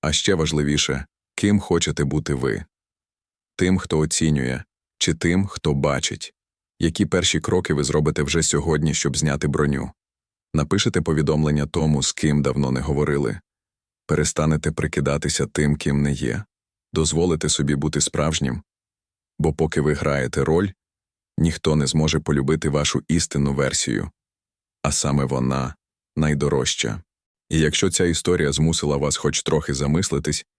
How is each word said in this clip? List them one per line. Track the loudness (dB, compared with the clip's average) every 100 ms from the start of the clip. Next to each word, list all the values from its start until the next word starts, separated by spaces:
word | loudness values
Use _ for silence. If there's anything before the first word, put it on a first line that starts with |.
А | 0
ще | 0 0
важливіше, | 0 0 0 0 0 -2 -4 -8 _ _
ким | -2 2 2
хочете | 2 0 0 -2
бути | 0 -2 -2
ви? | -2 -2 -4 -8 _ _ _ _ _ _ _ _ -2
Тим, | 2 2
хто | 0 0
оцінює, | 0 0 2 2 0 -6 -10 _ _ _
чи | -2
тим, | 0 2 2 0
хто | -2 -2
бачить? | 0 0 0 -4 -8 -14 _ _ _ _ _
Які | -2 0 2
перші | 2 2 0
кроки | 0 -2 0
ви | -2
зробите | 2 2 2 0
вже | 0 0
сьогодні, | 2 0 2 0 0
щоб | 0 -2 0
зняти | 0 0 0
броню? | 2 2 0 -4 -12 _ _ _ _ _
Напишете | -2 0 2 2 0
повідомлення | 0 0 2 2 2 2 0
тому, | 0 2 2
з | 0
ким | -2 0 2
давно | 2 0 0
не | -2
говорили? | -2 0 0 0 -2 -4 _ _ _ _ _ _ _
Перестанете | 0 0 0 2 2 -2
прикидатися | -2 -2 0 0 0 -2 -2 -2
тим, | 0 0 2
ким | 0 0
не | 0
є? | 0 -2 -4 -8 _ _ _ _
Дозволите | -2 0 2 2 0 0
собі | 0 0
бути | 0 0 -2
справжнім? | -2 0 -2 0 -4 -4 -12 _ _ _ _ _ _ _
Бо | -2
поки | 0 0 0
ви | 0
граєте | 0 0 0 -2 -2
роль, | 2 2 0 -4 _ _ _ _ _ 0
ніхто | 0 2 0 0
не | 2
зможе | 2 2 0
полюбити | 0 0 2 0 0
вашу | 0 0 -2 0
істинну | -2 0 0 0
версію. | 0 0 0 -2 -4 -4 _ _ _ _ _ _ _
А | -4
саме | -2 0 0
вона | 0 -2 -2 -2 -4 -10 _ _ _ -2
найдорожча. | 0 2 2 2 0 -2 -4 -4 -12 _ _ _ _
І | 2
якщо | 2 2 0
ця | 2
історія | 0 0 0 0 2
змусила | 2 2 2 0 0
вас | 0 -2
хоч | -2 -2
трохи | 0 -2 0
замислитись | -4 0 0 0 -2 -2 -4 -6